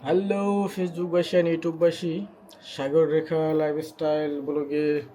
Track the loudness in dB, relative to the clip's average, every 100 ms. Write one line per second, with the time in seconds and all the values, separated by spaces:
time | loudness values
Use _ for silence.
0 | 2 0 2 0 0 0 -2 -2 -6 -4
1 | 0 0 2 2 2 0 -2 2 2 2
2 | -4 -6 -8 -16 -20 -20 -16 -6 0 4
3 | 4 2 0 0 2 2 0 -2 -6 -4
4 | 0 0 0 -4 -2 -2 -2 0 0 0
5 | -4